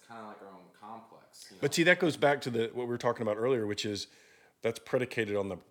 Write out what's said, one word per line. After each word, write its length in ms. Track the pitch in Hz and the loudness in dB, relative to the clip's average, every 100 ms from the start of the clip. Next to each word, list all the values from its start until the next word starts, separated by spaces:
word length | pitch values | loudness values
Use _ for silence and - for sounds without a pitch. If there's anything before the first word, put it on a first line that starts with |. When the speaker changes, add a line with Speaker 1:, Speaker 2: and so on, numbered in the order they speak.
| - | -18
Speaker 1:
kinda 160 | 113 107 | -16 -14
like 140 | 101 | -16
our 60 | 98 | -18
own 200 | 95 85 - | -18 -20 -20
complex, 640 | 104 113 - - - - - | -16 -16 -18 -20 -20 -20 -20
you 60 | 95 | -4
know? 40 | |
Speaker 2:
But 140 | 147 | -2
see, 80 | 170 | 2
that 140 | 165 - | 6 6
goes 180 | 175 113 | 4 4
back 240 | 143 143 | 4 2
to 80 | 135 | 0
the, 140 | 117 113 | 0 -2
what 120 | 113 120 | -2 -4
we 60 | |
were 60 | 120 | 0
talking 240 | 123 113 | 0 0
about 140 | 110 104 | -2 0
earlier, 300 | 120 127 104 | 2 2 0
which 180 | 104 | -2
is 220 | 110 98 - - - - _ _ | -4 -4 -8 -14 -20 -20 _ _
that's 160 | 113 117 | -4 -4
predicated 580 | - 131 123 - 107 101 | 0 0 0 -2 0 0
on 120 | 98 | -2
the 80 | 87 - | -6 -12